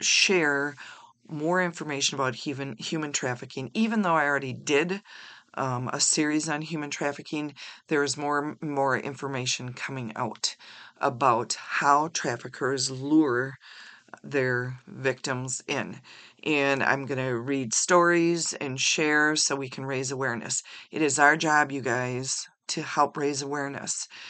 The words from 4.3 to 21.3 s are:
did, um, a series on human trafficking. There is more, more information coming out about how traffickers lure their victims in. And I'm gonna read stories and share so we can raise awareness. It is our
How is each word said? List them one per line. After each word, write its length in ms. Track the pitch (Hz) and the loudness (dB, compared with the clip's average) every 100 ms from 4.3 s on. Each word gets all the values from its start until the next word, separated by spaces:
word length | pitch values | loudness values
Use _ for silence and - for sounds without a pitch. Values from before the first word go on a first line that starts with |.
| 143 139 | 2 0
did, 480 | 120 143 143 175 202 - - - - _ | -6 2 4 4 -2 -8 -20 -20 -20 _
um, 340 | - 131 123 127 | -4 -2 -2 -2
a 60 | 143 | 0
series 500 | - - 151 151 156 | 0 2 2 0 -2
on 120 | 151 | -4
human 280 | 156 160 147 | -4 -6 -6
trafficking. 640 | 143 147 139 143 151 147 135 - - - | -2 -4 -4 -6 -6 -6 -10 -18 -18 -2
There 160 | 156 | 0
is 140 | 143 135 | 2 0
more, 400 | 147 147 147 - | 0 0 -2 -6
more 360 | 156 143 135 123 | -4 0 2 0
information 760 | - 127 139 135 127 - 123 | -2 -6 -6 -4 -4 -4 -6
coming 380 | 123 - 135 117 - | -10 -8 -8 -8 -6
out 400 | 127 - - - - - - _ | -6 -4 -6 -6 -18 -20 -20 _
about 540 | 143 123 135 117 113 | -2 2 2 2 0
how 540 | - - - 143 143 160 | -6 -4 0 4 4 4
traffickers 800 | - 151 127 131 - 135 135 131 | -4 -4 -6 -8 -4 -2 0 -2
lure 640 | 131 139 156 151 123 135 135 - - - - _ - | -4 4 6 6 2 -2 -8 -20 -20 -20 -20 _ -18
their 560 | 143 139 127 123 123 127 - | -4 0 2 0 -2 -8 -14
victims 720 | 131 131 127 - 127 131 - - | -2 -2 -2 -4 -4 -4 -8 -4
in. 320 | 139 90 120 - - - _ | -4 -4 -10 -16 -20 -20 _
And 380 | - 147 139 139 | 0 2 4 2
I'm 240 | 104 135 135 | 2 0 0
gonna 320 | 131 131 120 | -2 -2 -2
read 360 | 123 139 131 | -2 -2 0
stories 800 | - - 180 175 175 170 170 160 | -2 4 6 6 4 4 2 -2
and 260 | - 143 131 | -6 -6 -2
share 560 | - - 156 151 151 151 | 0 2 4 4 4 4
so 200 | - 139 | 0 0
we 140 | 135 | -4
can 160 | 135 135 | -6 -4
raise 240 | 131 131 | -2 -2
awareness. 540 | 135 131 117 - - - - - | -2 -2 -2 -4 -6 -6 -18 -10
It 140 | - | 0
is 160 | 156 131 | 2 6
our 180 | 147 | 6